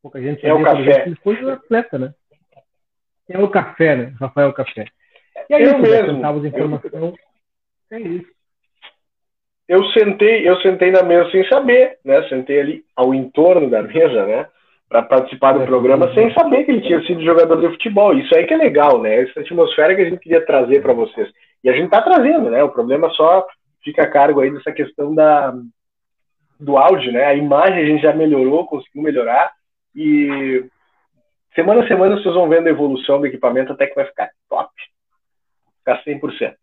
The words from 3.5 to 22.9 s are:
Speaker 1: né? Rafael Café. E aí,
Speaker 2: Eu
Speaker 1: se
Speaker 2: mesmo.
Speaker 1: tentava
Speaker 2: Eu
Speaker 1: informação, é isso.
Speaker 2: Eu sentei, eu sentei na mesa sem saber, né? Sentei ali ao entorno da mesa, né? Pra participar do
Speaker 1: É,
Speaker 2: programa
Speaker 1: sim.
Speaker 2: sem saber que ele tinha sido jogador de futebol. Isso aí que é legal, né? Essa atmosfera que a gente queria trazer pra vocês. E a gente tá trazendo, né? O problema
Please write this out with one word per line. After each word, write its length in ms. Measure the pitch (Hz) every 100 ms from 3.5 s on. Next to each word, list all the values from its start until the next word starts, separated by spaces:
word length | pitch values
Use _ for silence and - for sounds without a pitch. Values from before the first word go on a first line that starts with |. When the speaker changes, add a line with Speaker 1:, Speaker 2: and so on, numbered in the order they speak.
| 190 - - 160
Speaker 1:
né? 180 | 135 123 120
Rafael 340 | 131 - 139
Café. 320 | 139 - - 104 _ _ _ _ - -
E 40 |
aí, 100 | 294
Speaker 2:
Eu 60 | 285
Speaker 1:
se 60 | 277
Speaker 2:
mesmo. 320 | 233 226 190
Speaker 1:
tentava 220 | 139 147 147
Speaker 2:
Eu 80 | 147
Speaker 1:
informação, 680 | - 151 147 - 160 170 185 _ _ _ _ _ _ _
é 80 | 220
isso. 280 | 196 175 180 _ _ _ _ _ - _ _ _ _ _ _ _ -
Speaker 2:
Eu 180 | 185 196
sentei, 560 | 220 208 196 208 226 170
eu 120 | 185
sentei 300 | 190 185 180
na 100 | 185
mesa 260 | 175 175 175
sem 140 | 190 190
saber, 500 | 269 262 247 254 -
né? 220 | 135 143 -
Sentei 300 | 131 131 143
ali 240 | 143 - _
ao 180 | - 127
entorno 560 | 135 131 - 170 175 139
da 120 | 110
mesa, 440 | 107 160 156 117
né? 220 | 98 117 139 _ _ _ _
Pra 120 | 117
participar 520 | 117 131 131 131 135
do 100 | 131
Speaker 1:
É, 20 |
Speaker 2:
programa 440 | 127 127 127 139 170
Speaker 1:
sim. 60 |
Speaker 2:
sem 180 | - 233
saber 300 | 339 330 262
que 60 | 294
ele 100 | 226
tinha 200 | - 165
sido 180 | - 170
jogador 360 | 160 165 165 160
de 80 | 165
futebol. 440 | - - 202 208 139
Isso 160 | 131
aí 100 | 165
que 80 | 170
é 40 | 320
legal, 440 | 285 147 147 120
né? 200 | 110 110
Essa 160 | 127 156
atmosfera 540 | 139 175 160 - 156
que 60 | 190
a 80 | 175
gente 100 | 175
queria 260 | 160 165
trazer 360 | 160 139 123 139
pra 100 | 135
vocês. 360 | 117 110 - 98 _ _ _
E 60 | 127
a 40 |
gente 160 | 127 175
tá 120 | -
trazendo, 480 | 349 359 254 320 220
né? 120 | 117
O 60 | 143
problema 380 | - 170